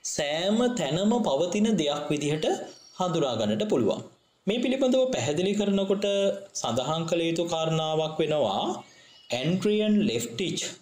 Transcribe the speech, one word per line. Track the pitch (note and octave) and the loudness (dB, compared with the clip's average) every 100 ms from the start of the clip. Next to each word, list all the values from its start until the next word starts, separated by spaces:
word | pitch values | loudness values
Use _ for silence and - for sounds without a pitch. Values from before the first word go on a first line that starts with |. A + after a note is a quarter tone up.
| - | -8
සෑම | - C#3+ D#3 F#3 G#3+ B3 | -4 -2 0 0 2 2
තැනම | B3 C#3+ D#3+ G#3 A#3+ | 0 -2 0 2 2
පවතින | F3+ C#3 F3 G#3 A3+ G3 | 2 2 0 2 2 2
දෙයක් | D3 D3 - | 0 -2 -2
විදිහට | D3 C#3+ D#3 A#3 F#4+ - - - | -2 0 0 0 -2 -6 -18 -20
හඳුනා | - F#3 E3 C#3 A2+ | -4 -2 0 0 0
ගන්නට | G#2 G#2+ G#3+ | 0 0 0
පුළුවන්. | D#3+ G#2 - - _ _ _ - | 2 2 0 -6 _ _ _ -4
මේ | A#3 | -2
පිළිබඳව | B3+ C4 C4 C4 B3+ | 0 0 2 4 2
පැහැදිලි | G#3+ B2 D3+ F#3 | 0 -2 0 0
කරනකොට | G#3 G3+ G3 G3 G3+ G#3 G3+ G3 - - | 0 0 0 0 0 0 2 0 -2 -8
සඳහන් | - B2+ A#2 C3+ D#3+ E3 | -6 -2 -2 0 -2 0
කළ | F3 | 0
යුතු | E3 E3 E3+ | 0 0 -2
කාරණාවක් | E3 D#3+ D#3+ D#3 D#3 D#3 D#3+ | 0 0 0 0 0 -2 0
වෙනවා | D#3 D3+ A2+ G2+ G3 - - - - - _ | 0 2 0 0 -2 -6 -12 -20 -20 -20 _
ඇන්ඩ්‍රියන් | A#2+ C#3 F#3 G#3 G#3 G#3+ G#3 | -4 -2 0 2 2 4 4
ලෙෆ්ටිච් | G#3 A3+ - - F3 F3+ - - | 2 0 -4 -6 -4 -4 -6 -12